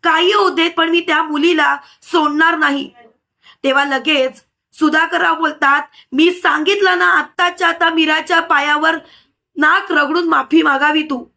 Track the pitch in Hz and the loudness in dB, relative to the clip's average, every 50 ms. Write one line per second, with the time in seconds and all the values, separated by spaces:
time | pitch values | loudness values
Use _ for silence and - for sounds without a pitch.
0 | - 349 311 320 349 359 415 415 403 370 - - 330 339 339 - 320 330 330 339 | 0 0 0 2 2 0 2 2 0 0 0 0 -2 -2 0 -2 -2 0 0 -2
1 | 339 - 311 302 320 311 302 294 285 339 349 311 294 277 285 285 - - _ _ | 0 0 0 0 0 -2 -2 0 0 2 2 2 0 0 -2 -4 -8 -20 _ _
2 | - - - 349 302 294 294 302 320 330 339 320 311 285 277 277 269 - _ _ | -16 -2 -2 0 0 0 0 2 0 0 0 0 -2 -2 -2 -4 -6 -10 _ _
3 | - - _ _ _ _ _ _ _ - - _ - 269 262 285 285 285 - 262 | -20 -20 _ _ _ _ _ _ _ -20 -20 _ -2 0 0 0 0 0 -4 -4
4 | 254 311 311 277 262 262 - - _ _ _ _ _ _ _ - 311 302 302 311 | -2 0 0 0 0 -2 -4 -10 _ _ _ _ _ _ _ -2 0 0 2 2
5 | 330 349 359 339 185 339 320 311 330 302 302 - - 269 277 294 294 - _ - | 0 0 -2 -2 0 0 0 0 -2 -4 -2 0 0 0 0 0 -2 -6 _ -20
6 | _ _ - 262 311 349 349 - - 349 285 302 311 349 403 403 403 370 359 349 | _ _ 0 2 2 2 2 0 -2 -2 -2 0 0 -2 0 0 2 0 2 2
7 | 359 349 349 311 294 - _ - 359 359 349 - 370 339 330 339 349 330 330 330 | 2 2 2 0 -2 -4 _ -2 -2 -2 0 0 -2 -2 0 0 -2 0 0 0
8 | 320 311 311 311 311 - 359 330 330 - 330 285 277 294 294 294 311 320 320 320 | 0 0 0 -2 -2 0 0 0 2 2 0 0 2 2 0 2 2 0 -2 -2
9 | - - _ _ _ _ _ _ _ _ _ - 302 302 339 381 392 - 339 302 | -6 -14 _ _ _ _ _ _ _ _ _ 0 2 4 4 2 0 0 0 0
10 | 285 269 311 349 349 330 320 285 269 - 302 330 311 311 277 269 285 302 302 311 | 0 0 0 -2 0 0 0 -2 -2 2 2 2 2 2 0 2 0 0 0 0
11 | 302 311 285 247 - _ _ | -2 -4 -6 -8 -8 _ _